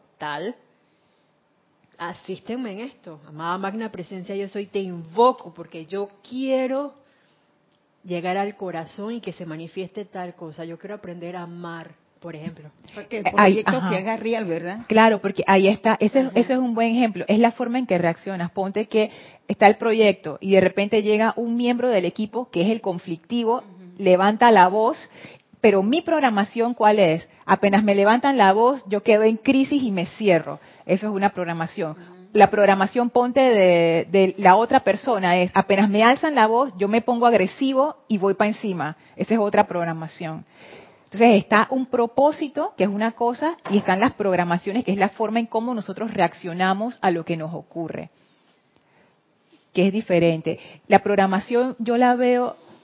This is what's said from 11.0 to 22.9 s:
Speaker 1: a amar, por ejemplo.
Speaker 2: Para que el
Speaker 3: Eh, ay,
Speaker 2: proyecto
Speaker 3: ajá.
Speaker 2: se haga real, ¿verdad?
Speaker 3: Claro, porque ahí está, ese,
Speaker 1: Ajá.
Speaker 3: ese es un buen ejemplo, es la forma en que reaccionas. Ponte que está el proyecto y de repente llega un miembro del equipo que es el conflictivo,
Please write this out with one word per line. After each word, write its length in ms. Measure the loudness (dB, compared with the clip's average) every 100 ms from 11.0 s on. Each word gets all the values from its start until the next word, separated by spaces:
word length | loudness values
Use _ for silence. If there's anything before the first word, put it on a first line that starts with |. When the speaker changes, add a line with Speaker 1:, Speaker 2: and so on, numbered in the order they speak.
| -14 -14 -12 -12
Speaker 1:
a 60 |
amar, 480 | -14 -14 -14 -14 -18 _ _ _
por 160 | -18 -14
ejemplo. 340 | -14 -14 -20 _ -20
Speaker 2:
Para 140 | -20 -12
que 120 | -4
el 80 | -2
Speaker 3:
Eh, 40 | 4
ay, 160 | 4
Speaker 2:
proyecto 240 | 4 0 -2
Speaker 3:
ajá. 120 | -2
Speaker 2:
se 40 | -4
haga 220 | -4 -6
real, 260 | -4 -6
¿verdad? 360 | -4 -6 -8 -12 -2
Speaker 3:
Claro, 320 | 2 4 2
porque 240 | -4 -4 0
ahí 220 | 2 2
está, 260 | 0 -2 0
ese, 180 | 0 0
Speaker 1:
Ajá. 120 | 0 -2
Speaker 3:
ese 160 | 0
es 60 | -2
un 160 | -2 -2
buen 180 | 0
ejemplo, 300 | 0 0 -2 -2
es 100 | 2
la 140 | 2
forma 260 | 0 -6 -4
en 80 | -2
que 100 | 0
reaccionas. 540 | 0 -4 -10 -8 -8
Ponte 360 | -6 -6 -4 -2
que 220 | -2 -2 -6 -20 -18 -6
está 180 | 4 4
el 100 | 4
proyecto 600 | 0 2 2 2 -8 -8
y 100 | 2
de 80 | 4
repente 420 | 4 0 0 0
llega 320 | 2 2 0 -2
un 180 | -4 -2
miembro 320 | -2 0 0
del 160 | 0
equipo 460 | -2 -4 -6 -6 -6
que 120 | -2
es 40 | 0
el 140 | 0
conflictivo, 800 | -4